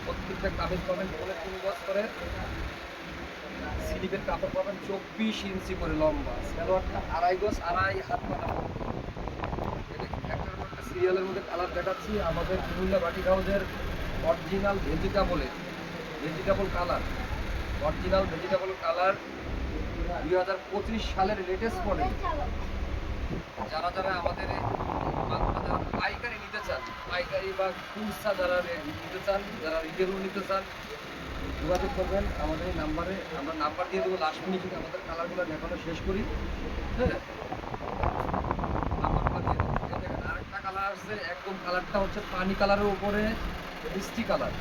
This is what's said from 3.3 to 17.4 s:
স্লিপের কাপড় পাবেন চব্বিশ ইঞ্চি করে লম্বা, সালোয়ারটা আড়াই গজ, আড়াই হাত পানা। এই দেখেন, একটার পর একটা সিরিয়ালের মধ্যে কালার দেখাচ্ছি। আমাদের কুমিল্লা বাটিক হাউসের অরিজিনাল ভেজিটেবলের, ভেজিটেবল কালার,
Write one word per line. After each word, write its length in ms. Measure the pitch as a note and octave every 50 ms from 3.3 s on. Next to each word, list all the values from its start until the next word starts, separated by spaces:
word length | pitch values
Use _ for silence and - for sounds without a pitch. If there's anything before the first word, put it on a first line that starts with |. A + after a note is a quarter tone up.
| - - - - - - - - - - -
স্লিপের 380 | - - F3+ F3+ F#3+ F#3 G3+ - -
কাপড় 240 | - D#3+ - F#3+ - F#3
পাবেন 180 | F#3 - - - - -
চব্বিশ 500 | G3 F#3+ F3+ - - - A3 A3 G#3 - F#3 G3+
ইঞ্চি 220 | F#3+ F#3 - - F#3+ -
করে 140 | F3 E3 D#3 D#3
লম্বা, 320 | D#3 D#3 D3+ D3 C#3+ - - - - - -
সালোয়ারটা 460 | - E3+ E3+ F#3 F#3 F#3 F#3 F#3+ G3 F3+ - -
আড়াই 200 | D#3+ E3+ F3+ F#3 F#3
গজ, 140 | G#3 G#3+ - - - E5
আড়াই 280 | F5 - - D5 D5 F#4+ - -
হাত 140 | F5+ F4 - -
পানা। 180 | - - E4+ E4+ - - - - - - - - - - - - - - - - - - - - - - - - - - - - -
এই 40 | -
দেখেন, 200 | - - - - - - -
একটার 220 | - - - - -
পর 80 | F#3+ -
একটা 140 | - - - -
সিরিয়ালের 360 | - F4+ F3+ F#3 F#3 F#3+ F#3 F#3+
মধ্যে 160 | F#3+ G3 - -
কালার 220 | F3 E3+ F3+ F3 - F3
দেখাচ্ছি। 340 | F3 F#3+ F#3 - - G#3+ G#3+ G3+ F#3 E3
আমাদের 280 | D#3+ E3+ E3+ E3+ F#3 F#3 F#3+
কুমিল্লা 340 | - - - F#3 F#3 F#3+ F#3+ E3+
বাটিক 220 | E3+ E3+ F#3+ F#3 F3+
হাউসের 300 | F#3 F#3+ F#3 F#3+ G3+ G3 F#3+ - - - - - - - - - - - - D#3+
অরিজিনাল 480 | E3+ E3 D#3+ E3 F#3+ G3 G3 G3+ G3 F#3+ - F#3
ভেজিটেবলের, 680 | E3+ D#3+ - F#3+ F#3+ G3+ F#3 F3+ F3 D#3 C3+ B2+ - - - - - - - - - - - - - -
ভেজিটেবল 460 | C#3 D#3+ E3 E3+ F#3+ G3 G3 G3 G3 F#3 -
কালার, 260 | F3 F3 F3+ E3 C3 C3+ - - - - - - -